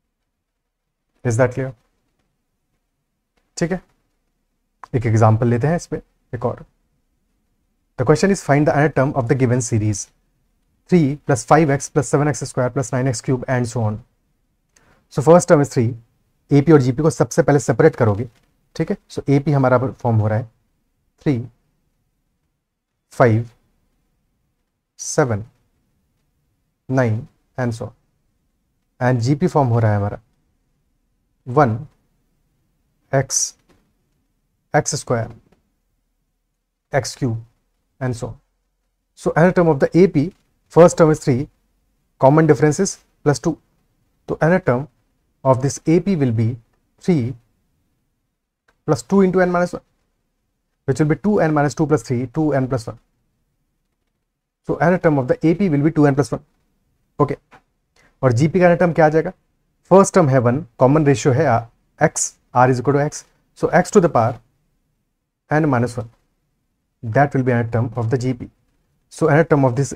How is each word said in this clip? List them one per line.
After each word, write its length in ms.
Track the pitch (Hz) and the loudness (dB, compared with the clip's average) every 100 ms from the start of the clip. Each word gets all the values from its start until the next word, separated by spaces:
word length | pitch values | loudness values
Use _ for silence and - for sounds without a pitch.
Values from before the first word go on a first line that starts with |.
| _ _ _ _ _ _ _ _ _ _ _ _ 127 | _ _ _ _ _ _ _ _ _ _ _ _ -4
Is 120 | 113 | 0
that 160 | 123 | -2
clear? 180 | 127 131 - _ _ _ _ _ _ _ _ _ _ _ _ _ _ _ _ _ - | -2 -10 -12 _ _ _ _ _ _ _ _ _ _ _ _ _ _ _ _ _ -6
ठीक 140 | 165 | -6
है, 80 | 180 - _ _ _ _ _ _ _ _ _ - 127 | -6 -10 _ _ _ _ _ _ _ _ _ -8 -4
एक 100 | 117 | -2
एग्जांपल 420 | 110 110 110 123 | 2 4 4 0
लेते 200 | 120 139 | 0 0
हैं 80 | 170 | -2
इस 100 | - | -6
पे, 100 | - - _ _ | -12 -12 _ _
एक 120 | - 123 | -8 -8
और। 180 | - - _ _ _ _ _ _ _ _ _ _ _ _ - | -8 -14 _ _ _ _ _ _ _ _ _ _ _ _ -6
The 60 | 123 | -2
question 220 | 151 196 196 | 0 0 -2
is 80 | - | 0
find 240 | 143 147 | 0 2
the 60 | 147 | 0
inner 160 | 151 139 | 0 0
term 140 | 135 143 | -2 -2
of 40 | 117 | -2
the 60 | 135 | 0
given 220 | 127 123 117 | 0 0 -2
series 380 | 113 107 101 - _ _ _ _ _ _ _ - | -2 -2 -4 -10 _ _ _ _ _ _ _ 0
three 280 | 180 143 143 - | 2 2 -2 -2
plus 180 | 110 - | -2 2
five 240 | 156 165 139 | 2 2 -2
x 120 | - - | -4 -4
plus 160 | 123 | -2
seven 180 | 151 147 | 0 0
x 100 | 139 135 | -4 -6
square 200 | - 123 117 | -4 -4 -4
plus 160 | 131 | -6
nine 160 | 131 135 | -4 -4
x 80 | 120 - | -4 -4
cube 180 | 131 - 127 | -4 -4 -4
and 140 | 120 | -4
so 120 | 120 107 | -4 -4
on। 100 | 107 - _ _ _ _ _ _ _ _ _ _ | -6 -12 _ _ _ _ _ _ _ _ _ _
So 100 | - 139 | 0 4
first 240 | 170 - | 4 6
term 160 | 160 139 | 2 2
is 80 | |
three, 180 | - 113 113 _ _ _ _ - | 0 -2 -4 _ _ _ _ 0
एपी 200 | 143 143 | 2 4
और 100 | 156 | 4
जीपी 220 | 127 120 | 4 0
को 60 | 156 | -2
सबसे 340 | - 147 - | 0 -2 0
पहले 160 | - 143 | 2 0
सेपरेट 360 | - 120 156 151 | 0 2 2 2
करोगे, 340 | 113 101 127 _ _ _ _ - | 0 -2 -6 _ _ _ _ -8
ठीक 160 | 160 | -6
है। 60 | 202 _ | -8 _
So 180 | - - | -8 -2
एपी 220 | 139 139 | 0 0
हमारा 260 | 139 131 123 | 0 2 2
फॉर्म 400 | 131 104 123 113 | 0 -4 -2 0
हो 100 | 104 | 0
रहा 100 | 107 | -2
है 120 | 113 _ _ _ _ _ _ _ | -6 _ _ _ _ _ _ _
थ्री, 180 | - 127 117 - _ _ _ _ _ _ _ _ _ _ _ _ _ _ _ | -4 -4 -6 -16 _ _ _ _ _ _ _ _ _ _ _ _ _ _ _
फ़ाइव, 360 | - 127 110 120 _ _ _ _ _ _ _ _ _ _ _ _ _ _ - | 0 2 2 -2 _ _ _ _ _ _ _ _ _ _ _ _ _ _ -18
सेवन, 460 | - - 143 104 110 _ _ _ _ _ _ _ _ _ _ _ _ _ - | -6 -2 -2 -4 -8 _ _ _ _ _ _ _ _ _ _ _ _ _ -6
नाइन 380 | 131 123 110 135 _ _ - | -2 0 -2 -8 _ _ -8
and 180 | 120 113 | -6 -6
so 100 | - | -12
on। 80 | - _ _ _ _ _ _ _ _ _ - 123 | -16 _ _ _ _ _ _ _ _ _ -4 -2
And 120 | 127 | 0
जीपी 260 | 117 147 180 | 0 0 0
फॉर्म 200 | 156 135 | 0 0
हो 120 | 117 | 2
रहा 120 | 113 | 2
है 60 | 104 | 0
हमारा 220 | 101 - _ _ _ _ _ _ _ _ _ _ _ _ - | -2 -8 _ _ _ _ _ _ _ _ _ _ _ _ -4
वन 300 | 123 139 110 - _ _ _ _ _ _ _ _ _ _ _ _ | 0 0 -2 -10 _ _ _ _ _ _ _ _ _ _ _ _
x, 260 | 135 135 - - - _ _ _ _ _ _ _ _ _ _ _ 147 | -4 -4 -4 -6 -10 _ _ _ _ _ _ _ _ _ _ _ -4
एक्स 200 | 147 143 | -2 -6
स्क्वायर, 380 | - 120 113 - _ _ _ _ _ _ _ _ _ _ _ _ _ _ _ 139 | -6 -6 -6 -14 _ _ _ _ _ _ _ _ _ _ _ _ _ _ _ -6
एक्स 200 | 120 - | -6 -6
क्यूब 300 | 131 113 - _ _ _ _ _ | -6 -6 -10 _ _ _ _ _
and 160 | 131 117 | -8 -8
so 80 | 117 | -10
on। 60 | 113 _ _ _ _ _ _ _ _ | -14 _ _ _ _ _ _ _ _
So 180 | 123 143 | -4 0
another 200 | 175 185 | 2 2
term 120 | 170 | 0
of 60 | 139 | 0
the 80 | - 160 | 0 2
A 60 | 190 | 2
P, 160 | 147 156 - _ _ _ - | 2 -4 -6 _ _ _ 6
first 220 | 170 - | 6 6
term 140 | 160 | 2
is 80 | 147 | 2
three, 280 | - 123 151 _ _ _ _ _ _ - | 0 -2 -4 _ _ _ _ _ _ 0
common 260 | 131 151 160 | 4 4 4
difference 320 | 135 151 143 | 4 2 0
is 180 | 196 - _ _ | -4 -6 _ _
plus 200 | 147 143 175 | -2 -2 -4
two। 100 | 151 _ _ _ _ _ _ - | -6 _ _ _ _ _ _ -10
So 80 | 139 | -2
another 180 | 156 185 | 0 0
term 280 | - 123 151 _ _ _ _ _ | 0 -2 -4 _ _ _ _ _
of 180 | 135 123 | 0 0
this 180 | 135 - - | -2 -4 0
A 140 | 170 | 0
P 160 | 175 185 | 0 -2
will 160 | 135 | 0
be 180 | 113 113 131 _ _ _ _ | 0 -2 -4 _ _ _ _
three 320 | - 165 117 135 _ _ _ _ _ _ _ _ _ _ _ _ _ _ - | -2 -2 -2 -8 _ _ _ _ _ _ _ _ _ _ _ _ _ _ -4
plus 140 | 147 | -4
two 200 | - 196 | 0 2
into 200 | 190 185 | 2 2
n 100 | 180 | 0
minus 220 | 175 180 | 0 -2
one, 100 | - - _ _ _ _ _ _ _ _ _ - | -6 -16 _ _ _ _ _ _ _ _ _ -6
which 120 | 135 | -2
will 100 | 156 | 0
be 20 | 156 202 | 0 -2
two 120 | 208 | 0
n 140 | 165 | 0
minus 220 | 151 143 - | 0 -2 -2
two 120 | 156 | -2
plus 160 | 151 | -2
three, 240 | - 120 127 | -2 -6 -4
two 260 | - 156 | -4 -2
n 160 | 139 131 | -2 -2
plus 180 | 131 - | -4 -8
one। 120 | 117 _ _ _ _ _ _ _ _ _ _ _ _ _ _ _ _ - | -16 _ _ _ _ _ _ _ _ _ _ _ _ _ _ _ _ -8
So 100 | - | -6
another 200 | 151 180 | -2 -2
term 180 | 170 147 | 0 -2
of 100 | 127 | -2
the 100 | - 160 | -2 -2
A 100 | 170 | 0
P 140 | 202 | -2
will 140 | 143 151 | 0 0
be 20 | |
two 140 | 156 143 | 2 2
n 100 | 139 | 0
plus 160 | 135 | -4
one। 140 | - - _ _ _ _ _ _ - | -8 -12 _ _ _ _ _ _ -4
Okay। 180 | 143 - _ - _ _ _ _ _ _ | -4 -4 _ -20 _ _ _ _ _ _
और 80 | 131 | -2
जीपी 260 | 117 156 185 | 2 0 2
का 60 | 180 | 2
another 160 | 170 | 4
term 120 | 180 165 | 0 2
क्या 100 | 156 | 2
आ 40 | |
जाएगा? 220 | 156 160 - _ _ _ _ - | 2 -2 -8 _ _ _ _ 2
फर्स्ट 220 | 185 190 | 4 4
टर्म 160 | 202 156 | 2 2
है 100 | 131 120 | 2 2
वन, 120 | 127 175 - | -2 -6 0
कॉमन 260 | 127 151 143 | 2 4 2
रेशियो 280 | 135 151 | 0 0
है, 120 | 123 156 | 0 0
आ, 140 | 117 113 _ _ - 151 | 0 -4 _ _ -4 -2
x, 160 | - - - _ 123 | -2 -8 -10 _ 0
r 60 | 131 | 2
is 80 | 127 | 2
equal 140 | 120 139 | 0 -2
to 80 | |
x। 200 | 147 - - _ _ - | -2 -8 -18 _ _ -6
So 80 | 160 156 | 0 0
x 100 | 180 208 | 2 2
to 60 | 170 | 2
the 40 | 131 | 2
power 240 | 113 113 _ _ _ _ _ _ _ _ _ _ _ | -2 -4 _ _ _ _ _ _ _ _ _ _ _
n 160 | 147 160 | -2 0
minus 240 | 127 120 120 | 0 -2 -6
one, 120 | 117 _ _ _ _ _ _ _ _ _ | -12 _ _ _ _ _ _ _ _ _
that 320 | 117 107 143 139 | -4 0 0 0
will 100 | 127 | 0
be 40 | |
another 180 | 120 117 117 | 0 -2 -4
term 120 | 117 117 | -4 -4
of 140 | 113 | -4
the 80 | 127 | -2
G 160 | 123 | -4
P। 160 | 123 - _ _ _ _ _ _ | -6 -10 _ _ _ _ _ _
So 180 | - 156 | -4 0
another 180 | 143 165 | 2 2
term 120 | 147 135 | 2 2
of 120 | 120 | 0
this 160 | 135 | -4